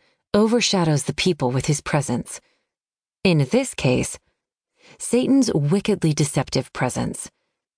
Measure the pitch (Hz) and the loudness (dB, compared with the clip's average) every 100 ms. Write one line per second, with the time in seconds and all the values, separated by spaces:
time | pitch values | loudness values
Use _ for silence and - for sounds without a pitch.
0 | _ _ _ 202 220 240 - 196 165 147 | _ _ _ 2 2 2 0 0 2 0
1 | - - 185 165 127 131 135 143 - 151 | 0 -2 -2 0 0 -2 -2 -2 -2 -4
2 | 131 123 - - _ _ _ _ _ _ | -2 -4 -6 -14 _ _ _ _ _ _
3 | _ _ 190 160 135 240 269 - 131 127 | _ _ 2 2 4 2 0 -2 0 0
4 | - - _ _ _ _ _ _ _ - | -2 -8 _ _ _ _ _ _ _ -16
5 | - 240 254 277 233 160 143 196 208 190 | -2 0 4 4 4 0 0 0 0 0
6 | 165 151 151 - 131 139 - - 127 - | 0 0 0 -2 -4 -4 -6 -4 -4 -2
7 | 123 - - _ _ _ _ | -6 -6 -14 _ _ _ _